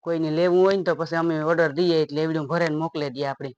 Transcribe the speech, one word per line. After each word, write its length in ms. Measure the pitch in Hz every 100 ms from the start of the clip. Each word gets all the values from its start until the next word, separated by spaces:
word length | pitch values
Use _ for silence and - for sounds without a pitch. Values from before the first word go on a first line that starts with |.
| -
કોઈને 240 | 165 160
લેવું 300 | 156 175 175
હોય 160 | 190 196
ને 80 |
તો 100 | 180
પછી 260 | 151 160 165
અમે 160 | 165 156
ઓર્ડર 300 | 156 170 165
દઈએ 260 | 143 180 160
એટલે 220 | 151 147
એવડું 280 | 160 160 139
ભરે 200 | 170 165
ને 100 | 151
મોકલે 300 | 165 160 143
દઈએ 180 | 127 139
આપણે. 220 | 135 139